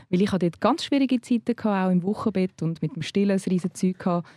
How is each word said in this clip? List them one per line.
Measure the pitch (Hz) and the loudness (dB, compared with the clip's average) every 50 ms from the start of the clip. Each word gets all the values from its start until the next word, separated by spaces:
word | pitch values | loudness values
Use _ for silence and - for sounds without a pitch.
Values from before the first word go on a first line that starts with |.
| - _ | -6 _
Weil | 185 175 | 0 2
ich | 208 196 | 2 2
hatte | - 175 180 170 | 2 0 0 -2
dort | - - | 0 2
ganz | - 208 277 339 - | 2 2 2 0 -2
schwierige | - 277 277 277 254 254 240 | 0 2 2 2 2 0 -2
Zeiten, | - - 247 226 - - 233 | 0 0 -2 0 0 -2 -4
gehabt, | - - 214 202 190 185 | -2 -2 0 0 2 2
auch | 185 | 2
im | 185 180 165 | 2 2 2
Wochenbett | 190 208 - - 226 190 196 185 185 - - | 0 -4 -2 -2 -2 0 0 -2 -2 -2 -4
und | 160 165 165 - | -4 -4 -4 -4
mit | - 151 - | -6 -6 -6
dem | 160 151 | -8 -10
Stillen | - - 196 202 202 196 190 | -2 0 0 2 2 0 0
ein | - 190 | 0 0
riesen | 185 180 - 180 - | -2 -2 -2 -4 -4
Zeug | - - 185 180 - | -2 -2 -2 -2 -2
gehabt. | - 190 175 175 170 - - | -2 -2 -2 -2 -4 -6 -14